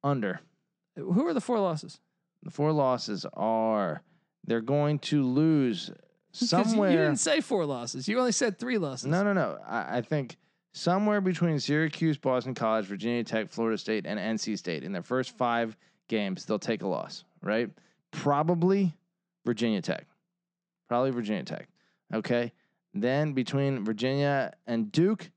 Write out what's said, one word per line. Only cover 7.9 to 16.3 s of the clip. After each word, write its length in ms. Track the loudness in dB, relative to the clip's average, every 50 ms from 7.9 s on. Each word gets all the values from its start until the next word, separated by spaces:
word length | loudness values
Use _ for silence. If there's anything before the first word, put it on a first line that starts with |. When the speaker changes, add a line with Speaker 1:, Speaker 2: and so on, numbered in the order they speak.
| -8 -6 -4 -2
Speaker 2:
You 100 | 0 2
only 140 | 2 2
said 260 | 2 2 0 0 0 _
three 200 | -4 -2 0 0
losses. 280 | 0 -2 -4 -6 -2
Speaker 1:
No, 160 | 0 2 2
no, 100 | 2 2
no. 260 | 2 2 2 0 -2 -6 -8
I, 320 | -6 -4 -4 -4 -2 -2 -4
I 20 |
think 340 | -2 0 -2 -2 -2 -4 -10 _ _ _ _ _ _ _
somewhere 480 | _ -4 0 0 2 2 2 2 2 2
between 400 | 2 0 0 2 2 2 2 0
Syracuse, 560 | 0 0 2 2 2 0 -2 0 0 0 0 0
Boston 360 | 0 0 0 0 0 -2 -4
College, 320 | -2 0 2 2 2 0
Virginia 360 | -2 -6 -4 -2 -2 0 -2
Tech, 280 | -2 -2 -2 -2 -2 -4
Florida 280 | -4 -2 0 0 0 -2
State, 280 | -2 -2 -2 -2 -2
and 120 | -4 -6 -4
N 200 | -2 -4 -4 -4
C 180 | -2 -4 -6
State 260 | -4 -4 -6 -6 -4
in 100 | -6 -6
their 100 | -8 -8
first 340 | -6 -4 -2 -2 -2 -4 -4
five 400 | -2 0 0 2 0 -2 -4 -6 _ _ _ _ _ _ -4
games, 360 | -2 -2 0 -2